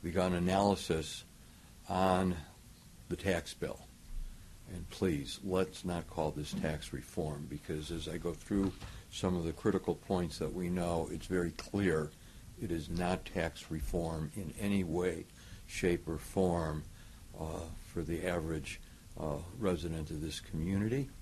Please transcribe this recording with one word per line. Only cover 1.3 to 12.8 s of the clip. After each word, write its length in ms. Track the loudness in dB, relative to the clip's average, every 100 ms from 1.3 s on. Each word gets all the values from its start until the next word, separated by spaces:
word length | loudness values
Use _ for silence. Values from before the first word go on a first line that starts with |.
| -20 -20 -20 -20 -20 -2
on 480 | 4 6 6 4 2 -6 -18 -20 -20 -20 -20 -6
the 60 | -2
tax 380 | 2 2 0
bill. 260 | -6 -6 -6 -12 -18 -8 -6 -4 -8 -16 -16 -12
And 160 | -10 -8
please, 500 | 0 2 2 -2 -6
let's 420 | 0 2 2 -2 -2
not 240 | -2 -2
call 220 | 0 0
this 200 | 0 -4
tax 380 | -2 -2 -2 -4
reform, 540 | -8 -6 -2 -2 -2 -6
because 440 | -8 -4 -4 -4
as 160 | -6 -4
I 80 | -4
go 160 | -4
through 400 | -4 0 4 4 0 -10 -12 -10
some 260 | 0 2 2
of 60 |
the 100 | 0
critical 400 | 2 4 4 2
points 460 | -2 2 2 2 0
that 120 | -2
we 180 | 0 0
know, 380 | 2 2 2 0
it's 160 | -4 0
very 240 | 2 2
clear 580 | -2 -2 2 4 4 2 -6 -18 -16 -16 -8
it 120 | -2
is 180 | -2